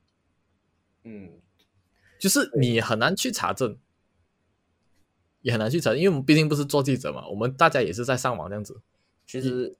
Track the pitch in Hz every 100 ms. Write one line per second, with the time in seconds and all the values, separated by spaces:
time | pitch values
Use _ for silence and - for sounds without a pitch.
0 | _ _ _ _ _ _ _ _ _ _
1 | 117 104 92 85 _ _ _ _ _ _
2 | _ - 196 285 - - 120 113 110 110
3 | 131 196 262 - - - 123 - _ _
4 | _ _ _ _ _ _ _ _ _ _
5 | _ _ _ _ 120 117 107 165 120 123
6 | 190 147 131 151 151 147 143 147 135 127
7 | 73 65 - 101 120 135 165 147 104 98
8 | 123 123 127 110 80 104 101 107 _ _
9 | _ _ - 131 131 127 120 -